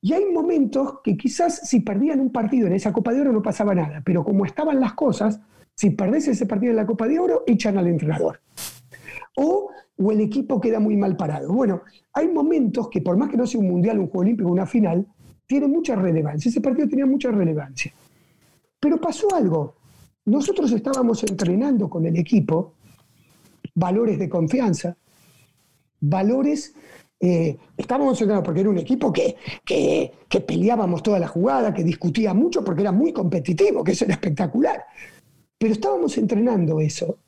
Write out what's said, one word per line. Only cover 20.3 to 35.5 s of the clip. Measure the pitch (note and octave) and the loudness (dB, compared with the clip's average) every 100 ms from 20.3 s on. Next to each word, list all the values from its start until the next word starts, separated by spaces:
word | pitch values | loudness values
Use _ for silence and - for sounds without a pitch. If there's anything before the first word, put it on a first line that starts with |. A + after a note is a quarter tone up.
| B3+ C#4+ G4 C#4 | 0 0 0 0
estábamos | A3+ - C4+ A#3+ A3 | 0 0 0 0 0
entrenando | G#3+ G3 F3+ F#3 C#4 B3 D#3+ | -2 -2 0 0 2 0 0
con | E3+ E3 | -2 0
el | E3 | 0
equipo | E3 A3 C3+ D#3+ F#3 _ - - _ _ _ _ _ _ - | 2 2 2 0 -2 _ -20 -20 _ _ _ _ _ _ -8
valores | - F3+ G3 A3+ E3+ | -2 0 2 0 0
de | F3+ | -2
confianza, | F3+ E3 B3+ A#3+ D#3+ F3 F3 _ _ _ _ _ _ _ _ _ _ | -2 0 0 0 -2 -4 -10 _ _ _ _ _ _ _ _ _ _
valores, | D3 F#3 G3 B3+ C#4+ D4 - - - - _ _ | -2 2 2 2 0 -2 -6 -20 -20 -20 _ _
eh, | F3+ F3 E3 C#3 - - | 0 2 0 -4 -14 -12
estábamos | - B3 C#4+ B3 | -4 0 0 2
entrenando | G#3+ G#3 | 2 0
porque | - D#3+ | 0 0
era | G3 | 2
un | F#3 | 0
equipo | - C4 B3+ | 0 0 0
que, | D3+ - - - - | 0 0 -2 -14 -14
que, | - D#3 C#3+ D#3 - - _ | -4 0 2 0 -2 -8 _
que | G3 | -4
peleábamos | - E3 F#3+ A#3 F#3+ F3 | 0 0 2 2 0 0
toda | G#3+ G3+ | 0 0
la | E3 | 0
jugada, | E3+ G#3 C4+ A3 | 0 2 2 0
que | F#3+ | 0
discutía | E3+ - F3 F#3+ G#3+ | -2 0 -2 0 2
mucho | F#3 E4+ F4 | 2 2 0
porque | G3 E3 | -2 -2
era | G3+ | 0
muy | F#3 D#4+ | 2 2
competitivo, | E4 F3+ F3 D3 E3 G3+ - | 0 -2 -2 -2 2 2 2
que | D#3 | 0
eso | F3+ | 0
era | A3+ | 0
espectacular. | E3+ F#3 D3 F3 A3+ D4+ - - - - - _ _ _ | 0 -2 -2 -2 0 0 -2 -10 -20 -20 -20 _ _ _